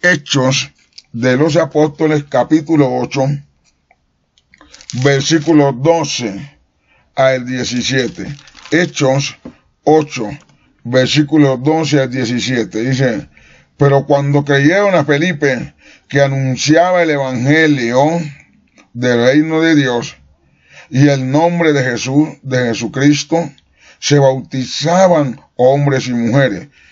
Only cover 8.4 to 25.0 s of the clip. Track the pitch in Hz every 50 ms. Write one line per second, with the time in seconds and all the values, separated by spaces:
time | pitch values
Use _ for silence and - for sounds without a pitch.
8.4 | - - - - - - 143 165 180 147 143 - 143 131 135 143 139 - - -
9.4 | - - - _ _ _ _ _ _ 147 156 156 147 143 - 131 110 101 - -
10.4 | _ _ _ _ _ _ _ _ - 120 123 127 127 - - 147 151 143 156 156
11.4 | 143 135 131 120 127 151 160 160 160 143 147 139 135 120 123 131 123 110 123 117
12.4 | 101 123 127 117 107 90 92 107 120 131 135 135 139 123 110 98 - - _ _
13.4 | _ _ _ _ _ _ _ - 143 143 139 139 139 147 143 143 139 143 143 143
14.4 | 143 147 139 139 139 151 180 202 208 202 185 160 143 156 143 143 165 185 175 147
15.4 | 151 139 127 120 135 - - _ _ - - _ _ - 135 139 139 135 135 135
16.4 | 135 131 127 120 - 143 156 165 175 180 180 175 170 160 147 139 135 131 127 113
17.4 | 123 139 151 160 160 151 147 131 120 117 123 131 143 156 165 170 156 147 139 -
18.4 | _ _ _ _ _ _ _ _ _ _ - 120 123 123 120 117 120 127 139 151
19.4 | 156 160 160 160 165 165 160 147 135 123 120 117 - - - - _ _ _ _
20.4 | _ _ _ _ _ _ _ - - - 113 131 143 143 139 135 131 131 139 151
21.4 | 165 175 170 170 165 156 147 139 127 127 120 113 - 127 135 147 156 156 - -
22.4 | - 135 127 123 123 117 113 101 117 101 - 131 139 147 147 143 - - 165 165
23.4 | 165 143 - _ _ _ _ _ _ - _ _ - - 143 143 139 135 135 131
24.4 | - - - 131 123 - - - 139 160 175 185